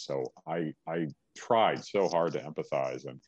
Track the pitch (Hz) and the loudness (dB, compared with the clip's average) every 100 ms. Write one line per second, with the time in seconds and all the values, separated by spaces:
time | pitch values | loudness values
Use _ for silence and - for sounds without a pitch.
0 | - 69 64 - - 82 80 - - 82 | -6 -6 -6 -8 -6 -4 -4 -6 -6 -4
1 | 80 - _ - - 117 101 73 - 101 | -4 -6 _ -10 2 4 6 4 0 2
2 | 90 85 85 76 76 78 - 71 67 65 | 2 4 2 0 -4 -8 -2 -2 -2 -4
3 | 67 65 | -8 -14